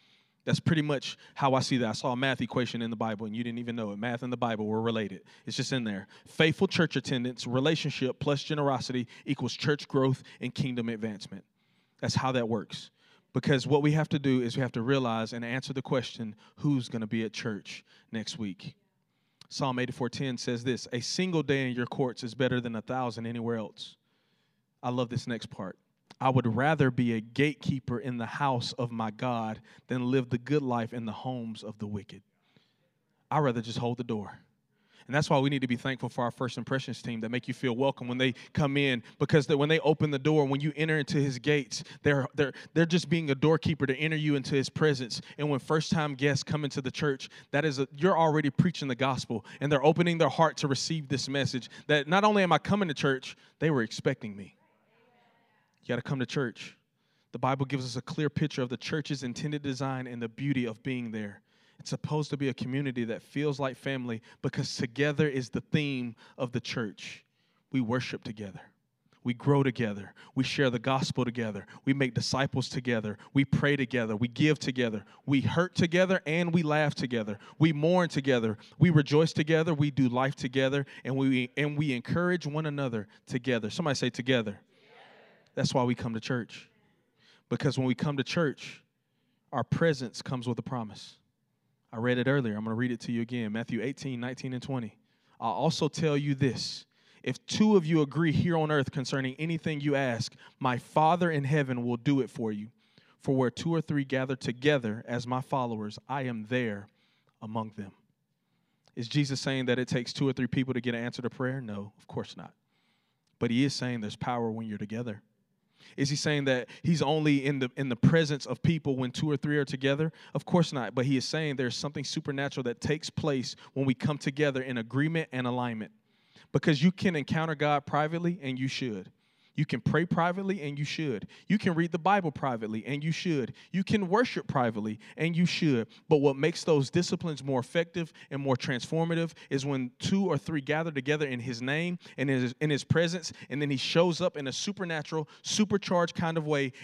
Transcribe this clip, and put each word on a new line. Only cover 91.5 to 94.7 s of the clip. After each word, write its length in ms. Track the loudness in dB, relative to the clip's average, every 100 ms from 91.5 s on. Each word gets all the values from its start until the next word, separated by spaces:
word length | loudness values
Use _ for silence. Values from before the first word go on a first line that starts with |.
| _ _ _ _
I 60 | -2
read 220 | 0 2
it 80 | 2
earlier. 280 | 2 2 -2
I'm 80 |
gonna 120 | -2 -2
read 160 | -2
it 80 | -2
to 100 | -4
you 120 | -4
again. 300 | -2 -4 -4
Matthew 280 | -4 -4 -4
eighteen, 380 | -4 -6 -8 -6
nineteen 340 | -8 -8 -8
and 80 | -8
twenty. 380 | -6